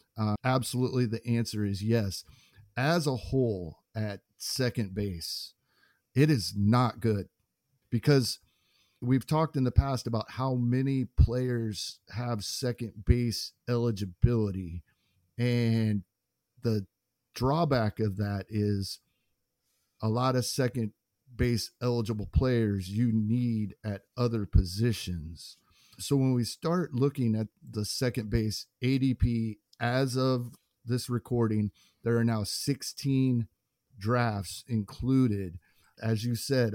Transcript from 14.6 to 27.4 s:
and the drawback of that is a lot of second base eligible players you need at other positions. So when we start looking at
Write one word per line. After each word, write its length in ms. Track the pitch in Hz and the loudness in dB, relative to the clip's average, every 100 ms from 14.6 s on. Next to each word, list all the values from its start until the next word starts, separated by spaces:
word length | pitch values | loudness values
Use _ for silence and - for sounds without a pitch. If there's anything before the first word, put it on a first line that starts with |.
| 90 85 - _ _ _ _ - | -8 -10 -12 _ _ _ _ -4
and 640 | 120 120 117 113 110 104 - _ _ _ _ _ | 0 2 2 2 2 0 -4 _ _ _ _ _
the 240 | 117 107 95 _ _ _ _ | -2 -2 -4 _ _ _ _
drawback 640 | - 127 151 170 131 107 - | -2 0 2 2 2 0 0
of 160 | 110 95 | -2 0
that 300 | 104 101 98 | -2 -2 -4
is 500 | 107 104 101 95 - _ _ _ _ _ _ _ _ _ _ | 0 0 0 -2 -8 _ _ _ _ _ _ _ _ _ _
a 60 | 110 | -2
lot 260 | 113 127 | 0 2
of 100 | 127 | 0
second 480 | 117 - 127 123 110 - _ _ _ | -2 0 0 0 -4 -6 _ _ _
base 360 | 117 123 117 - _ | -2 0 0 -2 _
eligible 480 | 123 120 113 107 98 | -2 0 -2 -4 0
players 560 | - 131 120 110 101 92 | 2 4 2 2 0 -2
you 240 | 101 120 | 0 2
need 600 | 110 107 120 123 110 104 - | 2 2 0 0 -2 -4 -6
at 180 | 110 98 - - | -8 -8 -10 -4
other 300 | 123 113 101 | -2 -2 4
positions. 1120 | - 92 95 120 107 - 87 78 80 - - _ _ _ - | 4 4 0 0 0 -4 -8 -8 -12 -18 -20 _ _ _ -14
So 140 | - | -2
when 180 | 143 131 | 2 4
we 120 | 127 | 2
start 500 | 113 - - 175 165 | 0 -4 -2 0 0
looking 400 | 123 139 139 117 | 0 0 2 0
at 140 | 110 | 2